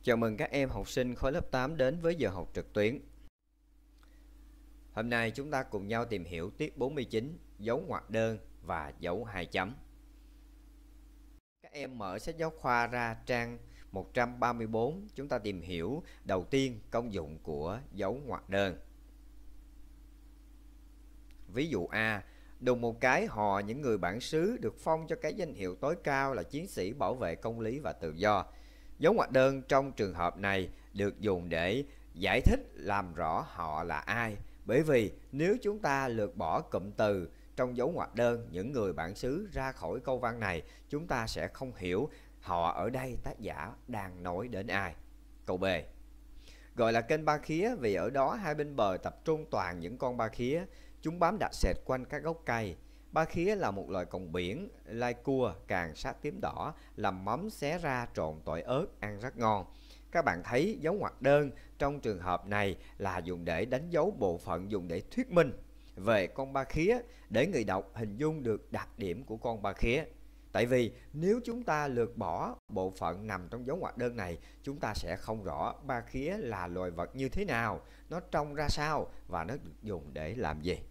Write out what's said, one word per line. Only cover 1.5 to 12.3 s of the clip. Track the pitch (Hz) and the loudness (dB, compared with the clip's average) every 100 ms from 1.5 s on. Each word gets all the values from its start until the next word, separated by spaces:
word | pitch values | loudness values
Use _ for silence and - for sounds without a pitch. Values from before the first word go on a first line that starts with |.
tám | 131 131 160 | 0 0 4
đến | 131 170 | 2 4
với | 165 175 | 0 2
giờ | 110 | 0
học | 90 80 | 0 -6
trực | - - | -6 -2
tuyến. | 107 104 143 - - - _ _ _ _ - - - - - - - - - - - - | 2 2 2 -8 -18 -20 _ _ _ _ -20 -20 -20 -20 -20 -20 -20 -20 -20 -20 -20 -10
Hôm | - 117 | -4 2
nay | 120 117 | 2 2
chúng | 123 143 | 0 -2
ta | 143 | -2
cùng | 131 104 98 | 0 -4 0
nhau | 113 117 | 0 0
tìm | 101 82 | -2 -2
hiểu | 85 90 | -4 -6
tiết | - 151 - | -4 -6 0
bốn | 131 147 | -2 0
mươi | 120 | 0
chín, | 110 131 175 - - | -2 -2 -8 -16 -8
dấu | 104 120 185 | -2 0 0
ngoặc | 101 - | -6 -2
đơn | 113 113 110 - - | 2 2 0 -8 -16
và | 82 87 71 - | -4 -4 -4 -6
dấu | 85 92 | -2 -2
hai | 117 95 82 | -2 -6 -2
chấm. | 95 95 139 - - - - - - - - - - - - - - - - _ _ | 0 0 -4 -16 -20 -20 -20 -20 -20 -20 -20 -20 -20 -20 -20 -20 -20 -20 -20 _ _
Các | - | -16
em | 147 139 127 | -10 -10 -6
mở | 98 98 | -4 -4
sách | 170 | -4